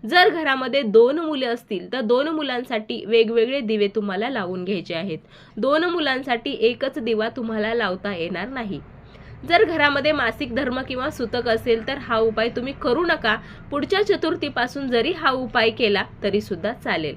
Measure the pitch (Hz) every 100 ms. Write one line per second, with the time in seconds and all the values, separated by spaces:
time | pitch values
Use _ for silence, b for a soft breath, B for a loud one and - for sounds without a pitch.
0 | 220 359 370 330 302 262 254 269 226 220
1 | 240 302 311 294 247 240 - 190 180 247
2 | 220 247 294 311 285 247 247 226 214 240
3 | 196 226 226 233 233 277 214 214 202 220
4 | 208 190 233 254 180 185 180 196 165 165
5 | - 160 - B B - 254 302 349 339
6 | 285 254 277 240 285 269 220 240 269 302
7 | 233 214 220 226 226 220 214 240 208 185
8 | 202 180 165 170 214 269 214 147 - -
9 | B B B B - 339 320 320 294 277
10 | 285 302 240 - 277 240 269 254 262 254
11 | 262 208 226 247 240 226 240 226 220 277
12 | - 226 226 214 233 240 254 269 285 247
13 | 349 311 226 220 B B - 277 294 392
14 | 403 370 320 339 294 262 247 285 269 240
15 | 233 - 320 262 254 247 226 220 220 196
16 | - - 202 202 208 180 202 247 269 175
17 | 156